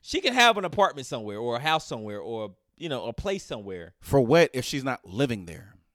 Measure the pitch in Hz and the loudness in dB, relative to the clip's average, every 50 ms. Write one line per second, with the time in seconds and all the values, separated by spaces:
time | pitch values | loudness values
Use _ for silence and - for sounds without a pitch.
0 | _ - - 339 381 294 247 254 247 240 220 208 185 170 180 202 196 165 - 143 | _ -4 -4 0 0 2 4 6 6 6 6 4 -2 -2 4 4 4 4 2 -4
1 | 127 - 147 120 110 104 101 104 117 120 117 117 139 156 160 156 - - 151 113 | -8 -6 -6 -6 -6 -6 -6 -4 -2 -2 -2 0 0 0 0 0 0 -4 -8 -8
2 | 110 104 104 104 - 107 117 110 107 101 92 _ _ _ _ _ 160 165 139 120 | -6 -8 -8 -8 -6 -8 -6 -6 -6 -8 -10 _ _ _ _ _ -6 -4 -4 -4
3 | 87 117 110 - - 196 196 196 - - 151 113 101 98 92 87 85 82 _ _ | -4 -6 -8 -6 -4 -4 -4 -4 -6 -10 -12 -10 -8 -10 -10 -10 -10 -14 _ _
4 | _ - 139 139 123 113 143 170 165 - - 127 120 - - 139 127 135 123 - | _ 2 4 4 6 6 6 6 6 6 2 -4 -4 -4 -6 -4 -4 -4 -6 -6
5 | _ - 90 113 143 131 117 101 90 85 80 - 98 101 92 _ _ _ | _ -10 -2 -2 -2 -2 -2 -6 -8 -12 -16 -18 -18 -20 _ _ _ _